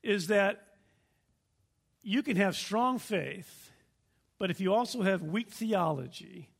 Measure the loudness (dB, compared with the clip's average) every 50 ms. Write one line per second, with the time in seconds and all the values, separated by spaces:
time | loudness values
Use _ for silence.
0 | 0 0 0 0 2 2 4 4 4 4 0 -4 -12 _ _ _ _ _ _ _
1 | _ _ _ _ _ _ _ _ _ _ _ _ _ _ _ _ _ _ _ _
2 | _ -2 -2 0 0 2 2 2 2 2 2 -2 -6 -2 0 0 2 2 0 -2
3 | -4 -2 -2 -2 -2 -4 -8 -12 -14 -16 -20 -20 -20 -20 _ _ _ _ _ _
4 | _ _ _ _ _ _ _ _ -2 -2 -2 0 2 2 4 4 2 0 -2 0
5 | 2 2 2 0 -2 -2 -2 -2 -4 -4 -8 -6 -2 0 2 2 2 2 0 -2
6 | -6 -10 -14 -16 -18 -16 -16 -18 -18 _ _